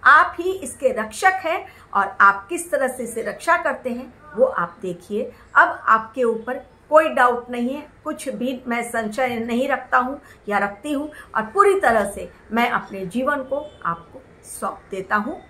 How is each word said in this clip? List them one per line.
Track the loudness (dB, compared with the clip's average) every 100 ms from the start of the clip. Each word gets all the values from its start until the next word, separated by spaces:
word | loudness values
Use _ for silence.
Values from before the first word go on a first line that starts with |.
आप | 8 8 6 0
ही | -4
इसके | -4 -10 0 0
रक्षक | 0 -6 0 2 2
हैं | -4 -4 -6 -20 -6
और | -2 -2 6
आप | 6 6 -4
किस | -8 -2
तरह | 0 0
से | -2
इसे | -8 -6
रक्षा | -8 -6 0 0
करते | 0 -4 -6
हैं | -8 -10 -18 -14 0
वो | 0
आप | 2 -6 -6
देखिए। | -10 -10 -6 -6 -6 -12 0
अब | 4 4 2 0
आपके | 0 0 -2
ऊपर | 0 0 -4 -10 -10 _ _
कोई | 4 4
डाउट | 4 2 2 -6
नहीं | -6 -4
है, | -6 -12 _
कुछ | -10 -8 -8
भी | -6 -6 -6 -4
मैं | -4
संशय | -4 -4 -4 -2 -2 -2
नहीं | -4 -2 0
रखता | -2 0 0
हूँ | 0 -6 -14 -18 -2
या | 0
रखती | 0 -4 -6
हूँ | -6 -6 -12 -6 -6
और |
पूरी | -4 4 4 6
तरह | 4 4 2
से | -4 -14 -16 -4
मैं | 0 0
अपने | -2 -6 -10 -6
जीवन | -2 0 -2
को | -2 -6 -6 -8
आपको | -6 -6 -10 -20 -20 -20 -18
सौंप | -10 -8 -10 -10
देता | -10 -2 -2
हूँ | -2 -8 -14